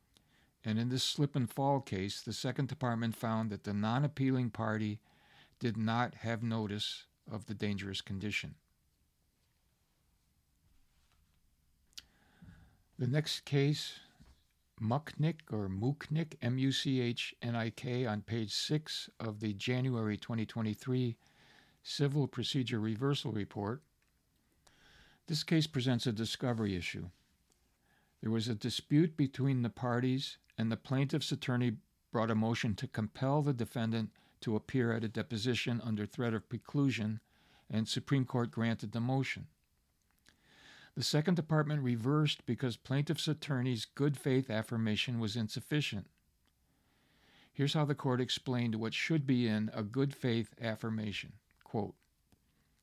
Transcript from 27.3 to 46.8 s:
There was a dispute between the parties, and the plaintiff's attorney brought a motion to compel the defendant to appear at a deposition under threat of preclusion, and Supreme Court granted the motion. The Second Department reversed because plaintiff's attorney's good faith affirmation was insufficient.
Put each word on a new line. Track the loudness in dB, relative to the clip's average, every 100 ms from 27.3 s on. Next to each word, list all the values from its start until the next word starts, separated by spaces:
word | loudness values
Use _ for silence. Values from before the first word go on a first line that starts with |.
| _ _ _ _ _ _ _ _ _
There | -2
was | 0 0
a |
dispute | -2 -2 -4 4 4 6 2
between | 0 2 0 2
the | 0
parties, | -2 0 2 2 0 -2 -10 _ -2
and | -2
the | -2
plaintiff's | 0 0 2 0 -2
attorney | -4 0 2 2 0 -8 _ _
brought | 0 2
a |
motion | 4 2 2 0 -2
to | -4
compel | -4 -4 -2 2 2
the | 2
defendant | 0 -2 -2 0 0 -2 -8 _ -8
to | -2 -2
appear | 0 2 2
at | 2
a | -2
deposition | -4 -4 -2 0 0 0 -2
under | -2 -2 -2
threat | -2 0
of | 0 -4
preclusion, | -10 -4 0 2 2 -2 -4 -10 _ _ _ -4
and | -2 0
Supreme | -2 2 2
Court | 2 0 0
granted | 0 0 0 -4
the | -2
motion. | 0 0 -2 -6 -10 _ _ _ _ _ _ _ _ _ _ -20 -20 -20 -12 -4
The |
Second | 0 2 4 2
Department | 2 2 2 2
reversed | 2 2 4 4 4 2 -2
because | 0 0 -2
plaintiff's | 0 0 2 0 0
attorney's | -2 -2 0 0 0
good | -4 0 2 2
faith | 2 2 2
affirmation | -2 0 0 2 2 0 -2
was | -2 -2
insufficient. | -4 -4 -2 0 0 -4 -8 _ _ _ _ _ _ _